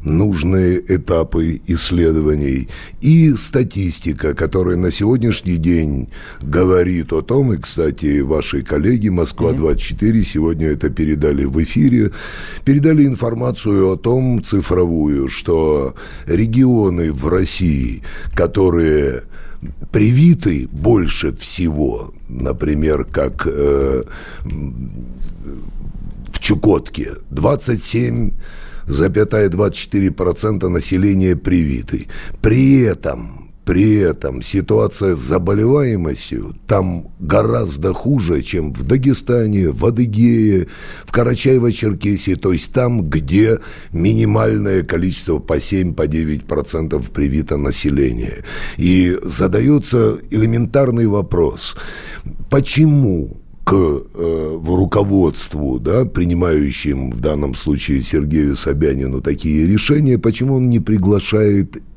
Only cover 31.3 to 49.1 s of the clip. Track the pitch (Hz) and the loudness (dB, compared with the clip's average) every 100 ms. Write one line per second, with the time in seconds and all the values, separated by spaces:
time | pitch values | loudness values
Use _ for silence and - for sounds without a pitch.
31.3 | 87 - 90 78 64 55 - - - - | 2 2 2 2 -2 -4 -8 -6 -12 -10
32.3 | - 107 120 135 135 117 90 - 64 57 | -2 2 4 6 6 4 0 -4 -6 -10
33.3 | 64 - - - 90 107 107 90 73 69 | -16 -18 -12 -2 2 4 4 2 0 -6
34.3 | 65 58 98 82 107 104 - 98 82 62 | -6 -4 -2 2 2 2 0 0 0 0
35.3 | 87 87 101 113 143 135 107 82 64 - | 0 2 2 4 2 2 0 -2 -4 -6
36.3 | 60 - - - 104 95 85 - - 78 | -8 -8 -14 -2 0 0 -4 -8 -10 0
37.3 | 101 110 117 101 71 90 90 117 139 87 | 2 2 0 -2 -2 -4 -2 0 0 0
38.3 | 78 64 90 76 64 64 131 131 131 - | -2 -2 -4 -4 -6 0 2 2 0 0
39.3 | 123 110 104 87 58 113 117 123 107 120 | 0 2 2 0 2 0 2 0 4 4
40.3 | 117 107 98 82 - - - - 120 120 | 4 4 2 0 -8 -16 -16 -4 0 0
41.3 | 123 135 131 120 101 110 95 104 101 - | 0 2 4 2 0 -2 -2 -2 -2 -2
42.3 | 90 95 85 - 127 123 120 82 73 69 | -2 0 0 0 0 0 0 0 -2 0
43.3 | 92 110 113 - - - 82 92 110 110 | 2 4 2 -2 -16 -10 0 2 2 2
44.3 | 107 110 107 101 95 80 85 90 78 - | 2 2 0 0 0 0 -2 -2 -4 -2
45.3 | 76 - 78 - 98 90 78 76 80 80 | -4 0 -2 0 -2 -2 0 -2 0 -2
46.3 | 73 - 73 71 82 78 76 60 - 73 | -4 -4 -4 -4 -4 -2 -4 -4 -2 0
47.3 | 71 73 73 69 64 76 71 65 58 57 | 0 -2 -2 -2 -2 0 2 0 0 -6
48.3 | - - - - - 90 92 90 | -8 -12 -10 -8 -2 2 4 4